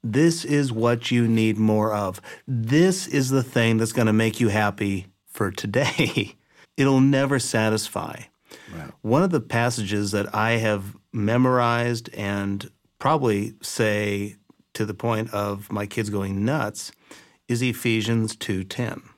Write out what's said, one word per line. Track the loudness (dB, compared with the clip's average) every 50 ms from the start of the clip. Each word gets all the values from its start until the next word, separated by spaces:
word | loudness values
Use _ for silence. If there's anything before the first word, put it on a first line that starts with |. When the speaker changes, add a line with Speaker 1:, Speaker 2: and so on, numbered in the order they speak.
Speaker 1:
This | -6 -2 2 4 4 4 2 0 -2
is | -2 0 0 0 0
what | 0 0 2 2 2 0 0 0
you | 2 2 4
need | 4 4 2 2 2 2
more | 2 2 4 4 2 2 0 0
of. | -2 -2 -4 -6 -8 -14 -18 -20 -18 _
This | -6 -4 -4 -2 2 4 4 4 4 2 0 -4
is | -2 0 0 0 2
the | 2 0 0
thing | 2 0 2 2 4 4
that's | 2 2 0 0
gonna | 2 2 4 4
make | 4 2 2 0 2
you | 0
happy | 2 2 2 0 0 0 -2 -2 -2 -2 -4 -6 -10 _ _ _
for | _ -6 -4 -4 -4
today." | -4 -6 -8 -2 0 0 0 0 0 -2 -2 0 0 -4 -4 -4 -8 _ _ _ _
<laughs> | _ -20 _ _
It'll | 0 2 4 6 6
never | 6 6 6 4 2 2 0
satisfy. | 0 0 0 0 2 2 2 2 0 -2 -4 -6 -6 -6 -6 -10 -12 -16 -20 _ _ _ _ -20 -20 -20 -16 -16
Speaker 2:
Right. | -14 -14 -16 -18 _
Speaker 1:
One | _ 0 2 4 4
of | 4
the | 2 0
passages | -2 0 0 2 2 2 0 -2 -4 -2 -2 -2 0 0
that | 0 -2 -2 -2 0
I | 0 2 2 2
have | 2 2 0 0 0 -4 -8 -14 -18 _ _ -4
memorized | -2 0 2 2 4 4 4 4 4 2 2 2 0 0 -2 -2 -4 -6 -10 -10
and | -6 -4 -4 -2 -2 -2 -4 -4 -6 -8 -12 _ _ _ _ _ _
probably | -2 0 0 2 2 0 0 0 -2 -4 -8 -12
say | -14 -12 -2 0 0 0 2 0 -2 -2 -4 -4 -6 -8 -10 _ _ _ -20 _ _ _ _
to | -6 -6
the | -6 -6
point | -4 -2 -2 -2 -2 -2 -4 -4
of | -4 -4 -4 -4 -6 -8 -8
my | -6 -6 -6
kids | -6 -6 -6 -6 -4
going | -4 -4 -4 -4 -4 -2 -2
nuts | 0 0 0 -2 -4 -6 -10 -14 -14 -16 _ _ _ -20 -20 -20 _ _ _ _
is | -4 -2 0
Ephesians | 0 -2 -2 -2 0 0 0 2 2 2 2 2 0 -2 -4
two | -8 -6 -4 -4 -4 -4
ten. | -6 -6 -6 -6 -6 -6 -10 -14 -20 -20